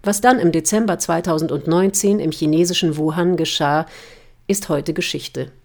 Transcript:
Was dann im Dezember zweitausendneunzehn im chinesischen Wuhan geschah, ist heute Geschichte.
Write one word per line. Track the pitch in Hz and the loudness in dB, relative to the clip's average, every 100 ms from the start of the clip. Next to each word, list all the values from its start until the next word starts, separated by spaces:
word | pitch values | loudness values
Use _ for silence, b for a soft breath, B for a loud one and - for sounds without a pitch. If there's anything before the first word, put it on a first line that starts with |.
Was | - 202 | -2 2
dann | 247 254 | 4 4
im | 170 | 2
Dezember | 160 160 214 226 170 | 2 0 0 0 -2
zweitausendneunzehn | - 165 180 156 156 143 160 170 190 190 202 208 | -2 -2 0 -2 0 -4 0 2 2 2 0 2
im | 160 | 0
chinesischen | 151 151 156 175 175 170 151 | -2 0 2 2 2 0 0
Wuhan | 156 160 175 175 | -2 0 0 0
geschah, | 160 - 147 151 165 B B B B B - | -2 0 0 0 -2 B B B B B -4
ist | 196 - | -4 -2
heute | 147 147 | -2 -2
Geschichte. | 156 165 - - 135 131 - | -4 -6 -8 -10 -10 -12 -14